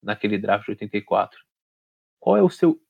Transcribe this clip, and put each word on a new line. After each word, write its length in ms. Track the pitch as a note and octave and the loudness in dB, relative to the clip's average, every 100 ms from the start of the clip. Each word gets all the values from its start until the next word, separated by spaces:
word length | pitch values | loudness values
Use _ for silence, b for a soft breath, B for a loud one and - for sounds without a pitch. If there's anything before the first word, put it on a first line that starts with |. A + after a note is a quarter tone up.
naquele 360 | G2 G#2 G#2 G#2 | -6 -4 -2 -4
draft 260 | G2+ G2+ | -2 -4
de 80 | - | -4
oitenta 240 | G#2 G#2+ G#2 | -12 -8 -10
e 60 | |
quatro, 420 | - G2 G2 - _ _ _ _ _ _ _ _ | -4 -2 -2 -8 _ _ _ _ _ _ _ _
qual 180 | - G#3 | 0 2
é 60 | |
o 80 | F#3 | 2
seu 300 | - E3+ D#3+ _ | 2 0 0 _